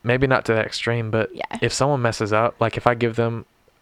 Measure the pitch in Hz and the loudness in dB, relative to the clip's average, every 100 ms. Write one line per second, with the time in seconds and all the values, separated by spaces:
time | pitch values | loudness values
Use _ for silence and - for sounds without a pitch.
0 | 117 127 135 131 - 113 104 - - 117 | -2 0 2 2 2 0 0 -4 -2 -2
1 | 110 113 110 - - 233 117 - 139 143 | -2 -2 -2 -6 -10 -4 -2 0 0 2
2 | 120 113 107 107 117 - 113 - 123 120 | 0 0 0 2 2 0 -2 2 0 2
3 | 117 113 117 117 - _ _ _ | 0 0 -2 -2 -12 _ _ _